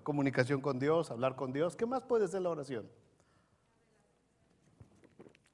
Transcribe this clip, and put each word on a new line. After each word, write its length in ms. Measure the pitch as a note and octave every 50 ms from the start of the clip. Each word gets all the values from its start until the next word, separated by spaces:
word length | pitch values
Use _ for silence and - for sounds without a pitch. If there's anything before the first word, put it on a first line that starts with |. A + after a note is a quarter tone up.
| -
Comunicación 580 | - C#3+ D3 C#3 C#3 B2 C3+ B2+ A#2+ C#3+ C3+
con 160 | C3+ D3 C3+ B2
Dios, 320 | C3+ D3 D#3+ E3+ D#3 -
hablar 260 | B2+ A#2 B2+ C3 B2+
con 160 | C3 C#3 B2+
Dios. 240 | B2+ C#3 E3 F3 -
¿Qué 120 | - A3+ A#3
más 160 | C4 B3+ B3
puede 240 | B3+ B3 A3+ G#3 E3+
ser 160 | F#3+ F#3+ F#3
la 80 | F3
oración? 360 | E3 D3+ C#3 C3+ C3 A2 G2 - - - _ _ _ _ _ _ _ _ _ _ _ _ _ _ _ _ _ _ _ _ _ _ _ _ _ _ _ _ _ _ _ _ _ _ _ - - - - - - - _ - - - - _ _ _